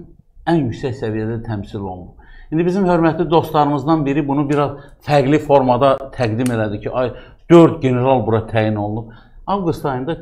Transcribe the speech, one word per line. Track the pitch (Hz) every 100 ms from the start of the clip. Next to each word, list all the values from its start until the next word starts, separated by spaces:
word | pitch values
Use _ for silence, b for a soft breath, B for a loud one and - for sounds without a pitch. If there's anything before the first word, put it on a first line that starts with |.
| - - _ - -
ən | 170
yüksək | 127 - 135 113
səviyyədə | 110 110 110 113
təmsil | 113 104 98 107
olunur. | 98 90 - - b b b
İndi | 156
bizim | 170 190 180
hörmətli | 175 160 160 160
dostlarımızdan | 160 - 156 143 147 135 160 139
biri | 139 139
bunu | 139 139
biraz | 143 139 117 - -
fərqli | - 147 131 151
formada | 147 139 127 123 139 135 - -
təqdim | 120 110 127
elədi | 113 107 107
ki, | -
ay, | 123 123 B B B -
dörd | 170 160 110
general | 131 123 127 131 104
bura | 110 107
təyin | 113 110 107
olunub. | 104 110 110 B B B -
Avqust | 202 170 117 151
ayında | 127 131 160